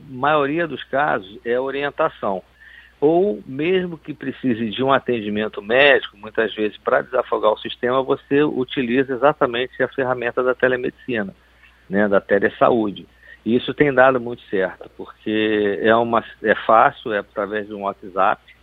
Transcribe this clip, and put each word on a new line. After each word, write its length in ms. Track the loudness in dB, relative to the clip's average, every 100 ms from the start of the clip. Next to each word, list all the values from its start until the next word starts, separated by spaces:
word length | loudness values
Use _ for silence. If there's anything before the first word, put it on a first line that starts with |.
| -16
maioria 580 | -4 0 2 0 -2 -4
dos 160 | -8 -6
casos 520 | -2 -2 -2 -6 -12 -4
é 140 | -4
orientação. 800 | -4 -6 -6 -2 -4 -2 -6 -6 -8 _ -20 -20 -20 0
Ou 440 | 2 4 2 -2 -8
mesmo 500 | -6 0 0 -2 -8
que 160 | -14
precise 600 | -12 -10 -4 -2 -2 -4
de 100 | -2
um 100 | 2
atendimento 680 | 2 0 -4 -2 -4 -4 -6
médico, 560 | 0 4 6 6 2 _
muitas 340 | -10 -4 -2 -2
vezes 220 | -4 -4
para 260 | -2 -2
desafogar 480 | 0 -4 -2 0 0
o 80 | 0
sistema, 420 | -4 -4 -2 0
você 400 | 0 -4 0 0
utiliza 680 | 2 0 -4 -4 0 0 0
exatamente 680 | 2 2 2 -2 -2 -6 -4
a 40 | -4
ferramenta 540 | -2 -2 -2 -4 -2
da 140 | -2 2
telemedicina, 800 | 0 0 -4 -8 -6 -4 -4 -10 _ _ -20 _ -4
né, 200 | 0 2
da 120 | 2
telesaúde. 840 | 2 0 0 2 2 2 -2 -6 -14 _ -20 -10 -2
E 100 | -2
isso 160 | -2
tem 220 | 0 2
dado 260 | 4 4 4
muito 220 | -4 -12 -6
certo, 400 | -4 -2 -6 -20 -18
porque 800 | -18 -12 -4 -2 0 0 0 0
é 120 | 2 4
uma, 280 | 2 0 -2 -4
é 140 | 0 0
fácil, 580 | 4 6 6 2 -6
é 60 | -6
através 480 | -6 -6 -6 -6 -8
de 60 | -8
um 80 |
WhatsApp 580 | -8 -8 -6 0 0 0 _ -20